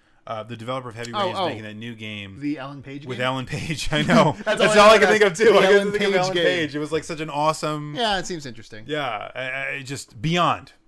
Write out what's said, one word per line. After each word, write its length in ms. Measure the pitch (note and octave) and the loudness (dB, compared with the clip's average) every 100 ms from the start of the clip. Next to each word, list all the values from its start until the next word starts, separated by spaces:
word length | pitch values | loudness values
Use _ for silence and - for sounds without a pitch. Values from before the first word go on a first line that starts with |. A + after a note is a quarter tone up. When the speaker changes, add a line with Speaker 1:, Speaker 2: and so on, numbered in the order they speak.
| _ _ - | _ _ -12
Speaker 1:
Uh, 180 | A2 | -10
the 120 | A2 A2+ | -10 -12
developer 320 | A2+ C3 B2 | -8 -8 -8
of 60 | A2+ | -12
Heavy 160 | A#2+ | -8
Speaker 2:
Oh, 60 | G#3 | -4
Speaker 1:
Rain 120 | F#3 | -4
is 60 | F#3+ | -2
Speaker 2:
oh. 60 | E3+ | -4
Speaker 1:
making 160 | A2 | -6
that 100 | G#2+ | -12
new 220 | G#2+ A#2 A2 | -12 -14 -12
game 420 | A2 G#2 G2 G2 | -12 -12 -12 -10
Speaker 2:
The 200 | C#3+ D3 | -8 -8
Alan 240 | C3+ C#3+ | -10 -14
Page 240 | C3 C#3 C3 | -14 -14 -10
Speaker 1:
with 100 | B2 | -4
Speaker 2:
game? 80 | B2+ | -2
Speaker 1:
Alan 200 | C3 B2+ | -2 -6
Page. 420 | D3 - D3 - | -8 -6 -6 -2
<laughs> 20 | |
I 120 | D3+ | -2
know. 320 | D3 E3 D3+ - | 4 4 4 2
Speaker 2:
<laughs> 60 | G#3+ | -2
That's 140 | F#3+ | 0
Speaker 1:
That's 140 | G3+ G#3 | 4 8
Speaker 2:
all 60 | |
I 60 | G#3 | 10
Speaker 1:
all 0 | |
I 20 | |
Speaker 2:
know 60 | G#3+ | 8
Speaker 1:
can 80 | G#3 | 6
think 120 | G#3+ | 4
Speaker 2:
about 80 | G#3 | 4
Speaker 1:
of, 60 | E3 | 6
too. 80 | A3 | 6
Speaker 2:
the 120 | G3 | 8
Speaker 1:
I 40 | F#3+ | 8
couldn't 140 | G3+ | 6
Speaker 2:
Alan 100 | G3 | 4
Speaker 1:
think 120 | G#3 | 0
of 80 | G3+ | 0
Speaker 2:
Page 80 | F#3+ | 2
Speaker 1:
Alan 120 | F#3 | 0
Speaker 2:
game. 100 | F3+ E3+ | 0 0
Speaker 1:
Page. 300 | F3+ D3 D3 | 0 -2 -4
It 40 | |
was, 120 | D3+ | -4
like, 120 | D#3 | -4
such 160 | D3+ D#3 | -4 -8
an 80 | D#3 | -6
awesome 640 | D3 D#3 D#3 D#3 D3+ D3 D3+ | -2 -2 -2 -4 -6 -8 -4
Speaker 2:
Yeah, 240 | A3 F#3+ | -2 -2
it 80 | E3+ | -4
seems 180 | E3+ C#3 | -10 -12
interesting. 380 | A2+ - G#2+ B2 | -16 -18 -16 -8
Speaker 1:
Yeah, 440 | D3+ C3 G#2 G2 A#2+ | -6 -4 -6 -8 -10
I, 400 | C3 C3+ C3+ C#3 | -8 -8 -8 -8
I, 40 | |
just 380 | C3+ C3 - G#2+ | -10 -12 -12 -8
beyond, 520 | D3+ F3 D#3 G2 - _ | -2 2 2 0 -6 _